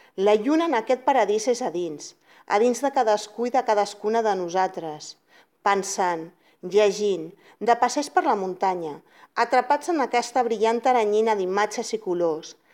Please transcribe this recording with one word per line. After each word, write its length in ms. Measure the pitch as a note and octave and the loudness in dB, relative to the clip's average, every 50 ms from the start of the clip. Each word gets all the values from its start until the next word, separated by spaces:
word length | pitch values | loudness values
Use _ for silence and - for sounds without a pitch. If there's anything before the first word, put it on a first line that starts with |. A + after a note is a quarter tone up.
| _ _ - | _ _ -4
la 180 | - G3 G#3 G#3+ | 0 2 4 4
lluna 360 | G#3+ G#3 C4+ D#4 D#4+ E4+ E4+ | 4 2 2 2 2 2 2
en 80 | B3 A3+ | 0 -2
aquest 260 | A3+ - B3+ B3 - | 0 0 -2 0 2
paradís 460 | C#4+ C#4 C4 G#3 F#3+ G#3 G#3+ G#3+ C4 | 2 2 2 2 2 0 0 0 0
és 80 | A#3+ - | -2 -2
a 80 | B3+ F3+ D#3 | -2 -4 -4
dins, 400 | F3 F3 E3 D3+ C#3+ - - - _ _ _ - - _ - | -4 -6 -6 -8 -12 -14 -18 -20 _ _ _ -20 -16 _ 0
a 80 | - G#3 | 2 2
dins 220 | A#3 B3 A#3+ A#3+ | 4 2 2 0
de 100 | C#4 C4+ C4+ | -2 0 0
cadascú 500 | C4+ A#3+ A3 G#3 G#3 - - - - A#3+ | 2 2 2 2 0 -2 -8 -8 -6 -4
i 60 | B3 | 0
de 100 | A#3 B3+ B3 A3+ | 0 0 2 2
cadascuna 560 | G#3+ G3+ G3+ G3+ - - - G#3+ A3 A#3 A3 | 2 2 2 -2 -4 -6 -4 0 0 2 2
de 80 | G#3+ G3 F#3 | 2 0 0
nosaltres, 720 | F3+ E3+ E3+ F#3+ F#3 F3+ - F3 E3 D#3+ D3+ D3+ - - - _ _ _ _ - _ _ _ _ | -2 -2 0 0 0 0 -2 -6 -8 -10 -10 -12 -14 -20 -20 _ _ _ _ -20 _ _ _ _
pensant, 680 | - G3+ G3+ G3 F#3+ - - - F#3+ F3+ E3+ D#3+ D#3+ E3+ _ _ _ _ _ - | -2 0 0 0 -2 -4 -2 -2 0 0 0 -4 -6 -12 _ _ _ _ _ -14
llegint, 680 | - F3+ F3 G#3 G#3+ G3+ F#3 F3+ G#3 G3+ F#3+ E3 D#3 - - _ _ - - - | -8 0 2 4 4 4 2 0 -2 -2 -2 -2 -4 -10 -14 _ _ -20 -12 -4
de 160 | G#3 A3+ A#3 | 2 2 2
passeig 320 | A#3 B3 A#3+ - D4 D4 - - | 2 2 0 0 -2 -4 0 0
per 100 | F#4 E4 | 0 2
la 140 | D4+ A3+ G3+ | 2 0 0
muntanya, 560 | F#3+ F#3 F3+ F#3 G3+ F#3+ F3+ F3 E3 D3+ C#3+ D#3+ _ _ _ - - _ - | -2 -4 -4 -2 -2 -2 -2 -2 -6 -8 -10 -12 _ _ _ -20 -20 _ -2
atrapats 560 | - A#3 A#3 - B3 B3 - C#4+ D4 - - | -2 0 2 2 0 2 2 -2 -2 0 -2
en 80 | F4 D4+ | 0 0
aquesta 420 | B3 A#3 - A#3+ A#3 - - C4 B3 | 0 0 0 -2 -2 0 0 0 0
brillant 340 | A3+ A3+ G3 G#3+ A3+ A3+ A#3+ | 0 0 0 0 0 0 2
teranyina 540 | - C4 B3 A#3+ G#3+ G#3 G#3 G#3+ A3 A3+ G#3+ | 2 2 2 2 2 2 2 2 2 2 2
d'imatges 560 | G3+ F#3 F3+ F#3+ G3+ G#3+ G#3+ - B3+ A3 - - | 0 0 0 0 0 0 -2 -4 -8 -6 -6 -6
i 60 | G#3+ | -6
colors, 540 | - F#3 F3 F3 F3 E3 D3+ D#3+ - - - _ _ _ | -4 -4 -2 0 0 0 -2 -4 -8 -14 -20 _ _ _